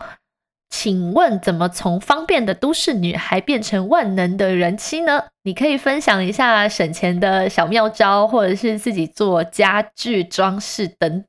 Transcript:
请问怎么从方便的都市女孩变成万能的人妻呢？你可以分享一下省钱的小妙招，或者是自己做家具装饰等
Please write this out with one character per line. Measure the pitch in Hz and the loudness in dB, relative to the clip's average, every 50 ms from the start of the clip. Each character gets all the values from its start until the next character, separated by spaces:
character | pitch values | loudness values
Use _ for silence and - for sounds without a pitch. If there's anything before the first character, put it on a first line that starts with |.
| - - - - _ _ _ _ _ _ _ _ _ _ | -6 -14 -20 -20 _ _ _ _ _ _ _ _ _ _
请 | - - - 220 190 185 180 175 190 | -10 -4 -2 -2 0 0 0 0 2
问 | 302 - 226 220 185 | 2 2 2 2 0
怎 | - 202 170 | -2 -2 -2
么 | 165 175 | 0 -2
从 | 180 175 - - 185 170 190 | -2 -2 -4 -4 -2 -2 -2
方 | - - 190 208 220 | 0 0 -2 0 0
便 | - 370 277 226 | 0 0 0 0
的 | 196 190 | -2 -2
都 | - - 285 330 | -2 -2 -2 -2
市 | - - 349 262 | 0 0 -2 0
女 | 196 170 175 170 | 0 0 -2 -2
孩 | 170 - - 190 190 | -4 -4 -2 -2 -2
变 | - - 285 220 | 0 0 -2 -2
成 | 214 - 208 190 185 208 | -2 -2 -2 -2 0 2
万 | 302 349 262 202 190 | 2 2 2 0 0
能 | 190 180 180 185 | 0 0 0 0
的 | 196 202 185 185 | 0 0 2 2
人 | 180 175 170 185 | 2 0 0 -2
妻 | 214 - - 302 320 | -4 -6 -6 -4 -2
呢？ | 339 320 285 285 - - _ _ - | 0 0 0 0 -2 -6 _ _ -8
你 | 196 180 | -8 -4
可 | - 262 | 0 0
以 | 302 285 | 0 0
分 | 269 - 262 269 302 | 0 0 0 0 0
享 | - 233 208 190 185 | 2 0 2 2 0
一 | 185 | -2
下 | 208 - 262 240 226 208 208 208 | 0 0 2 4 4 4 2 0
省 | - - 175 156 170 | 0 -2 -2 -2 -2
钱 | - - 180 180 180 | -2 -2 0 0 2
的 | 202 190 190 190 190 196 | 2 2 2 2 0 0
小 | - - 170 | 0 0 0
妙 | 160 208 233 220 220 | 2 2 2 2 2
招， | 220 - 214 196 196 202 208 | 2 2 2 4 4 4 2
或 | 214 240 233 202 | 2 2 2 2
者 | 185 190 | 2 0
是 | 190 - 226 220 208 | 0 0 -2 -2 -2
自 | - 240 208 | -4 -4 -2
己 | 180 160 | -2 -4
做 | 156 - - 208 196 175 165 165 | -4 -2 -2 0 2 2 2 0
家 | 165 - - 202 190 196 208 214 - _ | -2 0 2 2 2 2 0 -2 -4 _
具 | - - 233 233 190 175 | -8 -4 -2 -2 -2 -2
装 | 180 - - 190 190 185 202 | -2 0 0 0 0 0 -4
饰 | - - - - 208 | -6 -8 -6 -6 -6
等 | 175 - - 170 165 160 185 196 | -6 -4 -2 -2 -2 -2 -4 -2